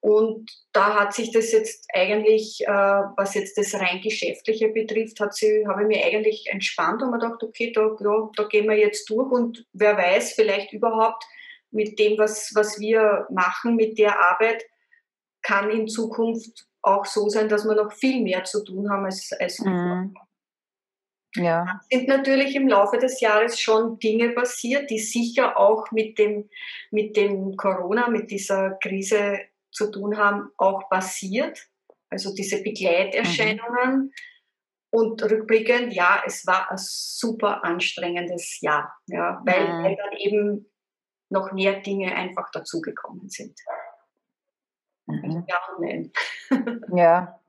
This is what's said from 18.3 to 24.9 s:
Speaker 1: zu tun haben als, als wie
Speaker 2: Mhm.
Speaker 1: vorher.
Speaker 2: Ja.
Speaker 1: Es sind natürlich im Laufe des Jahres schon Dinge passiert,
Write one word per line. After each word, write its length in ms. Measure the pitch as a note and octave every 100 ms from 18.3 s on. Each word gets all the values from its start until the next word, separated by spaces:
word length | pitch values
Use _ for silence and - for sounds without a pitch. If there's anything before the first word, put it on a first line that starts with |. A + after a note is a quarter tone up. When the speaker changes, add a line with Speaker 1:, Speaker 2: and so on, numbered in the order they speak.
| F#3
Speaker 1:
zu 220 | F#3 G#3+
tun 260 | G#3 F#3 G3+
haben 140 | G3
als, 260 | G3 F#3+ - -
als 260 | F3+ -
wie 40 | G3
Speaker 2:
Mhm. 80 | F#3
Speaker 1:
vorher. 380 | F3 F3+ F#3+ F#3+ - _ _ _ _ _ _ _ _ _ _ -
Speaker 2:
Ja. 440 | F3 E3 F3+ - -
Speaker 1:
Es 80 | B3+
sind 120 | B3+
natürlich 480 | C4+ C4+ C4+ C#4 C#4
im 100 | C4+
Laufe 320 | G3+ G3+ A#3
des 220 | B3+ B3+
Jahres 400 | A3 G#3 A#3 A#3
schon 400 | - A3 A3+ A#3
Dinge 300 | A3 A3 A#3
passiert, 600 | A#3+ B3 - A#3 C#4 C#4+